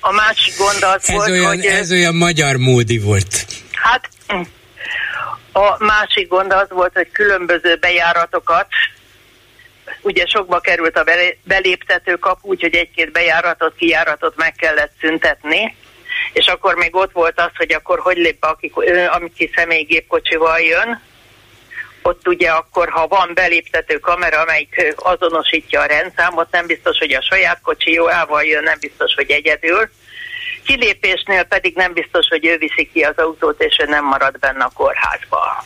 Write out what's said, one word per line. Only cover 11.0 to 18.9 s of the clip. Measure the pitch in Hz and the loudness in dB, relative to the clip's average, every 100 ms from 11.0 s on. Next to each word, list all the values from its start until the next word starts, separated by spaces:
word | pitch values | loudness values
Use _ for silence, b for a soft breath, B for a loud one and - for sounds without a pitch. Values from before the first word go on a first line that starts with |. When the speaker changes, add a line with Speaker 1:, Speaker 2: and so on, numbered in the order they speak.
Speaker 1:
belé-, | 160 170 180 - | 2 2 0 -2
beléptető | - 190 185 185 - 180 - 175 | -2 0 0 -4 -2 -4 -2 -2
kapu, | 190 185 202 | -2 -4 -4
úgyhogy | 180 170 | -2 0
egy-két | 170 170 - 160 | -2 -4 -4 -4
bejáratot, | 160 170 160 170 165 165 - | 0 0 0 0 -2 -4 0
kijáratot | 165 160 165 147 165 151 | 0 2 0 -2 -4 -2
meg | 165 - | -4 -2
kellett | 165 151 147 _ | -2 0 -2 _
szüntetni, | 160 160 165 143 147 165 220 - - - - B B | -4 0 0 -2 -2 -2 -2 -8 -20 -20 -10 B B
és | - 165 | 0 0
akkor | 180 196 | 2 0
még | 170 170 175 | 0 0 0
ott | 190 | 0
volt | 175 165 165 | 2 0 2
az, | 170 - | -2 -2
hogy | 160 | -2
akkor | 160 - 175 | -2 -2 -2
hogy | 175 175 | 0 2
lép | 170 151 | 0 0
be, | 156 | -4
aki, | 160 165 | -4 -6
ö, | - - | -2 0